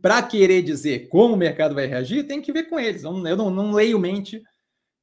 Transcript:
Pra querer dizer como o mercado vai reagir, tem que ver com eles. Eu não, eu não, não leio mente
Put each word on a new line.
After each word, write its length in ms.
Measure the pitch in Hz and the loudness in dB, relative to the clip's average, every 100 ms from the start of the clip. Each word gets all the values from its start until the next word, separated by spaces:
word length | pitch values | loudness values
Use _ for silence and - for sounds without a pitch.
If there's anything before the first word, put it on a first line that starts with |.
Pra 200 | 180 240 | 2 2
querer 380 | 240 214 185 185 | 0 4 4 4
dizer 480 | 156 143 147 123 - | 2 -4 -4 -4 0
como 240 | 175 233 | 4 4
o 60 | 202 | 4
mercado 360 | 165 147 151 | 0 0 -2
vai 120 | 139 135 | 0 -4
reagir, 400 | 127 131 262 285 | -4 -4 -6 -6
tem 160 | 285 | -8
que 100 | - | -6
ver 120 | 311 | -6
com 140 | 320 330 | -4 -4
eles. 240 | 233 180 | -4 -6
Eu 120 | 147 | -8
não, 120 | 185 170 | -8 -4
eu 100 | 190 | -2
não, 140 | 208 | -2
não 220 | 185 208 | -2 0
leio 260 | 208 226 214 | 2 2 2
mente 440 | 180 202 196 220 - _ _ _ _ _ | 0 -4 -8 -14 -18 _ _ _ _ _